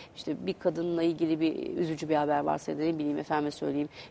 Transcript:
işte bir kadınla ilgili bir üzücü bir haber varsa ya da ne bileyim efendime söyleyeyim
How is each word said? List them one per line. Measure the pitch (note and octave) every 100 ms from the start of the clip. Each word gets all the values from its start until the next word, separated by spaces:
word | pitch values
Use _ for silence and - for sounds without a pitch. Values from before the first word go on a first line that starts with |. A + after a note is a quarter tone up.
| - -
işte | - D3+ F#3
bir |
kadınla | F3+ F#3 D#3+ F3 E3+
ilgili | E3 D#3 E3 D#3+
bir | D#3+ - - -
üzücü | E3+ D#3 D#3
bir | D3+
haber | D3 C#3+
varsa | D3 D3+ -
ya | D3
da |
ne | D#3 D#3+
bileyim | D3 D3
efendime | D3+ D3+ D3
söyleyeyim | - D3 C#3+ D3 - -